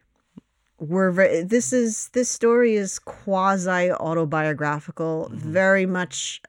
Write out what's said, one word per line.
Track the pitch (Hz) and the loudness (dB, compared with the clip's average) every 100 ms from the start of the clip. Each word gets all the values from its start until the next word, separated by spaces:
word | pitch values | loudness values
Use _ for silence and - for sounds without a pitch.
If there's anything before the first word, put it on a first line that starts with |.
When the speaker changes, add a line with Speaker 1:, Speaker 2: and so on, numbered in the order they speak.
| _ _ _ - _ _ _ - | _ _ _ -20 _ _ _ -12
Speaker 1:
were | 156 180 185 | -4 0 2
ve-, | 180 190 165 | 4 4 2
this | 185 240 - | 0 0 2
is, | 254 226 214 - | 0 0 -2 -4
this | 247 247 | -2 -2
story | - 233 240 240 214 | 0 2 4 4 2
is | 196 - | -2 -8
quasi-autobiographical, | - - - 190 196 196 180 180 180 - 156 165 160 156 156 147 147 147 - - 160 160 - | -14 -12 -4 0 2 0 0 0 0 0 -2 -2 0 0 -2 -2 -2 -4 -6 -8 -4 -4 -6
Speaker 2:
Mm-hmm. | - 156 | -8 -2
Speaker 1:
very | 170 190 196 185 | 2 4 4 2
much, | 185 175 - - - | -2 -4 -6 -10 -10